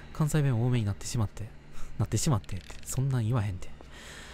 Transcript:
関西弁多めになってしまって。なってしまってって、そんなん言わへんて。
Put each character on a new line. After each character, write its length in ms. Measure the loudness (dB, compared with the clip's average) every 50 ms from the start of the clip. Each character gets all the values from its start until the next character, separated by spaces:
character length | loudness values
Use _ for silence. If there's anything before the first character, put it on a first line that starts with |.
| -12 -6 0
関 160 | 2 2 4
西 140 | 4 4 4
弁 180 | 4 4 4 4
多 60 | 4
め 80 | 4 4
に 80 | 2
な 60 | 2
っ 40 | 0
て 120 | -2 -4 -2
し 100 | 0 2
ま 80 | 0
っ 40 | 0
て。 200 | -2 -4 -10 -10 -12 -14 -14 -6 -2 -2 -2 0 0 0
な 80 | 0
っ 40 | 0
て 80 | 2 2
し 120 | 4 4
ま 80 | 4 4
っ 40 |
て 160 | 2 -2 -6 -6
っ 20 |
て、 160 | -6 -8 -10 -10 -8
そ 180 | -4 -2 0
ん 80 | 0 2
な 100 | 2 2
ん 60 | 2
言 80 | 2 2
わ 80 | 2
へ 100 | 2 0
ん 40 | -2
て。 140 | -4 -6 -8 -8 -10 -12 -16 -16 -16 -16 -14 -14 -14 -14 -14